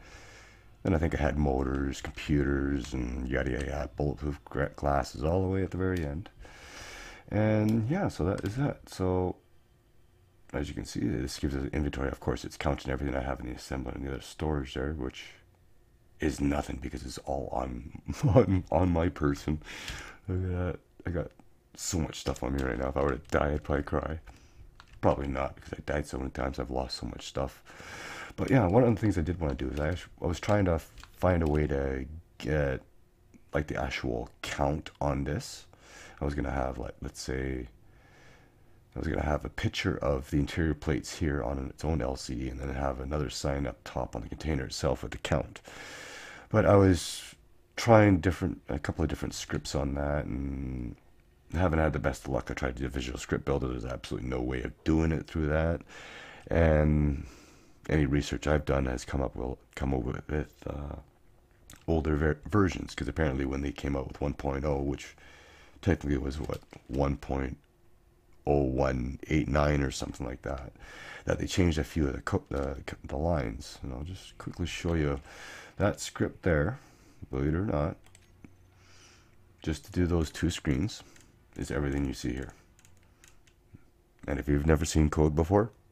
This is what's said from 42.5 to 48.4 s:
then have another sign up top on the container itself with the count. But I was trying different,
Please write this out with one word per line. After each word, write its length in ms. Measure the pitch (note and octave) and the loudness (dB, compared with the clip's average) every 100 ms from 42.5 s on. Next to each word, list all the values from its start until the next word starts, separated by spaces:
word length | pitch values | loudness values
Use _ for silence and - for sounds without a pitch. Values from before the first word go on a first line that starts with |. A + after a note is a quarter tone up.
| C2 | -6
then 160 | C2+ C2 | -6 -2
have 240 | C#2 C2 | -2 -2
another 300 | C2+ D2+ B1+ | -2 -2 -2
sign 360 | - C#2+ C#2 C2 | -2 -2 0 -2
up 120 | - - | -6 -8
top 320 | C2 A#1+ A#1+ | -6 -4 -6
on 40 | |
the 60 | A1 | -8
container 380 | - D#2 C#2+ A#1 | -6 -2 -2 -4
itself 360 | - C#2 B1+ | -2 0 0
with 120 | A#1 | -4
the 40 | - | -6
count. 420 | - C#2 - - - - - - - - - - - | 0 0 0 -10 -18 -16 -16 -14 -14 -16 -16 -18 0
But 160 | A2 F#2 | 4 8
I 100 | G2+ | 10
was 600 | F#2+ E2+ - - - - - - _ - | 10 6 2 -10 -12 -18 -20 -20 _ 0
trying 460 | - A2 G#2 F#2 | 8 10 10 8
different, 380 | F#2 - | 4 2